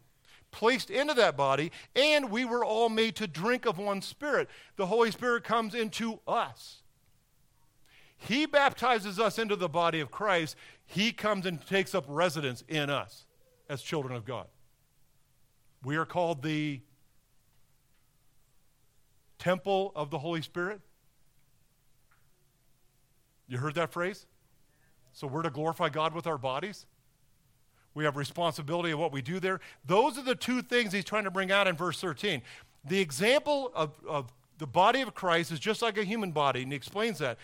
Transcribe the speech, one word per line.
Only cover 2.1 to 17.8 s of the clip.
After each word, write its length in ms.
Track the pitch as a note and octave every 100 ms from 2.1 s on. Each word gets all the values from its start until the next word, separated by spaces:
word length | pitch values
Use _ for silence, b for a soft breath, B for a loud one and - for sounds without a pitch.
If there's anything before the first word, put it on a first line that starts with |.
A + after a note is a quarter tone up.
| D4+ B3+
we 140 | A3
were 220 | B3+ A#3+ G#3+
all 240 | A3 A#3
made 260 | A3 A3+ -
to 120 | G#3
drink 380 | D3 G#3+ B3 A#3
of 120 | F3+
one 240 | G3+ G3
Spirit. 480 | - - D4 A3 C3+ B B -
The 120 | F#3
Holy 240 | A3+ A#3
Spirit 340 | - B3 A#3 -
comes 280 | A#3 A3
into 460 | A#3 A3 - A3+ A3 -
us. 540 | A3+ D3+ A#2 - - - _ _ _ _ _ _ _ _ _ _ b b b
He 280 | - B3+ D4+
baptizes 760 | C#4+ C4+ - A#3+ A3+ G3+ F#3+
us 180 | A3 -
into 160 | A3 G3+
the 140 | F3+
body 320 | E3 E3+ D#3+
of 100 | C#3+
Christ. 460 | - G#3 F3 D#3+ - B B _
He 280 | E3+ A3+
comes 320 | - G#3+ G3 F#3
and 200 | D#3 -
takes 300 | F#3+ F#3+ F#3+
up 80 | C#3+
residence 560 | D3 F3+ D#3 C#3 B2 -
in 220 | D#3 C#3+
us 360 | C3+ G2 - _ _ _ _ -
as 120 | C#3+
children 340 | - D#3+ C3 B2
of 100 | G#2+
God. 220 | A#2 E2+ _ - _ _ _ _ _ _ _ _ _ _ _
We 140 | B2+ D3+
are 100 | D#3
called 380 | F3 E3+ D3+
the 380 | D3+ D3+ D3+ C3+ - _ _ _ _ _ _ _ _ _